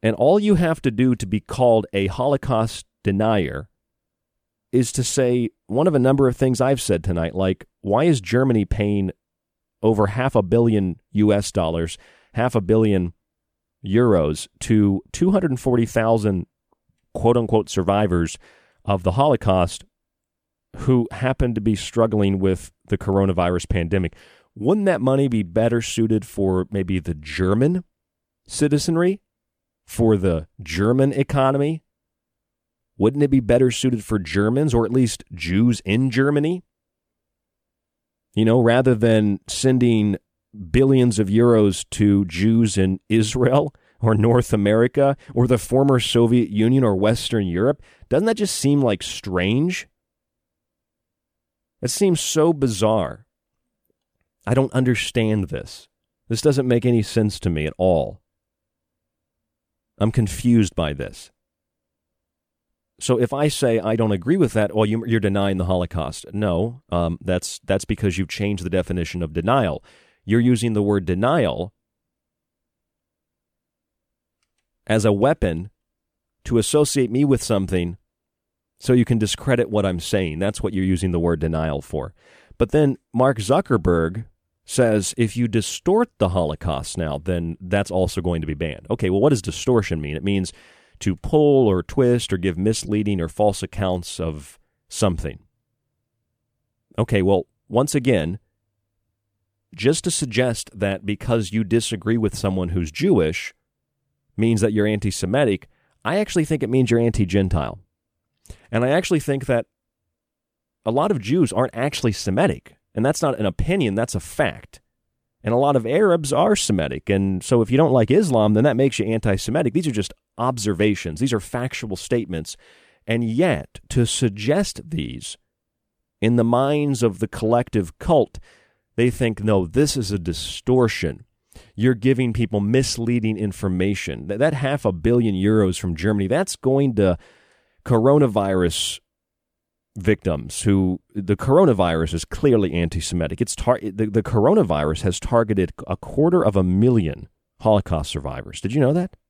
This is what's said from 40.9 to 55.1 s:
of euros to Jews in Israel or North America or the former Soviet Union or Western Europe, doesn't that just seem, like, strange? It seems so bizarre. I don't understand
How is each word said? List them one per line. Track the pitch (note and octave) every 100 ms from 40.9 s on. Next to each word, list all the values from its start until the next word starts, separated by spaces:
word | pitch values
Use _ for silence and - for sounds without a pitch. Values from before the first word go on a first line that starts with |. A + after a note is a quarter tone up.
| C3+ B2 G#2
of | G2+
euros | G#2+ A#2+ A2+ G#2 F#2 -
to | - G#2+ G2+ F#2+
Jews | D#2+ G2+ A2+ A2+ G2
in | F#2+ F#2+ _
Israel | A2 A2 B2+ B2 C3+ D3+ _ _ _
or | A#2 G#2+
North | A2 A#2+ -
America | G#2+ G2+ A2 A#2+ - C#3 C#3 -
or | - A#2+
the | B2
former | - B2+ C#3 C3
Soviet | - A#2+ A#2 B2 A#2
Union | G#2 A2+ C3
or | B2 F#2+
Western | G#2 A#2 - A#2 F#2+
Europe, | F2 A#2 C#3+ - _ -
doesn't | C3+ G#3+
that | A3+
just | G#3 -
seem, | C#3 C#3+
like, | C3 G2
strange? | - - - F2+ F#2 A#2+ E3 F#3 - _ _ _ _ _ _ _ _ _ _ _ _ _ _ _ _ _ _ _
It | B2
seems | - G3 E3
so | - D#3+ D#3
bizarre. | D#3 C3+ G2+ G#2+ A2 D2+ A1 _ _ _ _ _ _ _ _ _ _ _ _ -
I |
don't | B2+ C3+
understand | B2+ B2+ A#2+ -